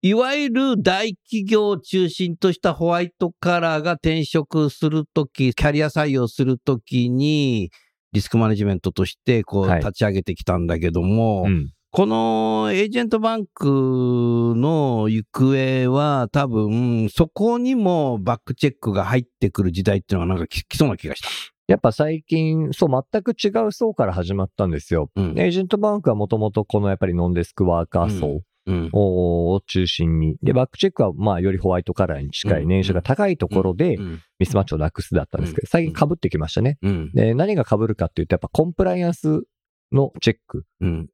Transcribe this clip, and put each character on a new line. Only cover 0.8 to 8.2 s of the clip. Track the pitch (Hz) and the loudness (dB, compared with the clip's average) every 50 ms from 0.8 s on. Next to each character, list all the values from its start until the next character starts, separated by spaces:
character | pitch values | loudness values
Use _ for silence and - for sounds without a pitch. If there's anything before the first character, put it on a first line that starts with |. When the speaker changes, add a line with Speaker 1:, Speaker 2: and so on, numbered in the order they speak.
Speaker 1:
大 | 123 185 180 190 220 226 190 | 2 2 2 2 -2 -4 -6
企 | _ _ _ - 220 196 196 | _ _ _ -6 -4 0 2
業 | 220 214 214 208 | 2 2 2 2
を | 202 156 | -2 -4
中 | - - - 190 185 165 | -4 -2 0 2 2 0
心 | - - 185 175 165 - | 0 -2 -4 -4 -4 0
と | - 190 | 0 0
し | 170 - | 0 2
た | - 180 | 0 -2
ホ | 156 - 165 | 0 0 0
ワ | 170 170 175 | 0 0 0
イ | 180 175 | -2 -4
ト | _ _ 185 170 - _ | _ _ -4 -4 -4 _
カ | - 175 175 175 | -2 0 0 2
ラ | 170 165 160 156 | 0 0 -2 -2
ー | |
が | 151 175 | -2 -2
転 | 170 143 - 160 160 160 151 | -4 -2 0 0 0 0 -2
職 | - - 165 143 _ - 160 151 143 | 0 -2 -2 -2 _ 0 0 0 0
す | - - - 151 | 0 0 -2 0
る | 151 160 151 - | 0 0 -4 0
と | _ 165 147 | _ -2 -2
き、 | 131 _ - 135 127 | -2 _ 0 0 0
キ | 117 - | 2 2
ャ | - 151 | 0 2
リ | 147 147 | 2 2
ア | 156 151 | 0 0
採 | - 160 151 151 | 0 -2 0 0
用 | 135 131 123 113 | 0 0 0 -2
す | - - | 0 0
る | 139 127 131 120 | 0 0 0 0
と | _ - 135 120 | _ -2 -2 -2
き | _ - 135 127 120 120 | _ -4 -2 0 0 0
に、 | 123 127 143 151 151 151 143 135 120 110 92 87 _ - _ _ _ _ _ _ | 0 0 0 2 2 2 2 0 0 0 -2 -4 _ -16 _ _ _ _ _ _
リ | - 107 | -4 -2